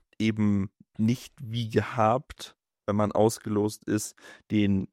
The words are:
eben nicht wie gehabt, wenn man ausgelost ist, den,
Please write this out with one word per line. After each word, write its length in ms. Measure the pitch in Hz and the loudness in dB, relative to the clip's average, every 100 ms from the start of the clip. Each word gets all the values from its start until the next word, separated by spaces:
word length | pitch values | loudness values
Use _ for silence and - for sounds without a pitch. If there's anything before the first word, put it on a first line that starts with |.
| _ - | _ -2
eben 520 | 110 110 104 101 95 - _ - | -2 2 0 0 -2 -10 _ -2
nicht 380 | 110 120 - - | 0 -2 -6 -18
wie 260 | 117 117 113 | -10 -8 -2
gehabt, 880 | 117 104 123 110 127 - - - _ _ _ - | -2 -2 0 2 2 -4 -16 -18 _ _ _ -4
wenn 100 | 104 | 0
man 160 | 104 | 0
ausgelost 720 | - 110 - 110 104 104 - | 4 2 2 -2 0 0 -4
ist, 320 | - 107 - - - - _ | -4 -2 -4 -14 -20 -20 _
den, 380 | 107 101 98 - | 0 2 0 -2